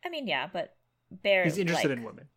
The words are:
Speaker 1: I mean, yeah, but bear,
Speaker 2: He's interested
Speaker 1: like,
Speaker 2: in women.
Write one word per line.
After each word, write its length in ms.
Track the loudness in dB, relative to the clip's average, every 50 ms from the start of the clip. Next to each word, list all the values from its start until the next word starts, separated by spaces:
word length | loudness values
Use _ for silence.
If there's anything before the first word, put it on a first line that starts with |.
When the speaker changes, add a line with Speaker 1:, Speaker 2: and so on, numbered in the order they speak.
| -8
Speaker 1:
I 40 | -8
mean, 180 | -8 -6 -4
yeah, 200 | -2 -2 -2 -2
but 300 | -4 -6 -8 -8 -8 _ _ _ _ _ _ _ _
bear, 320 | -20 -4 2 4 4 6 4
Speaker 2:
He's 140 | 2 2
interested 320 | 0 0 0 2 2 2 0
Speaker 1:
like, 80 | 0
Speaker 2:
in 60 | -2 -6
women. 240 | -10 -12 -14 -20 -20 _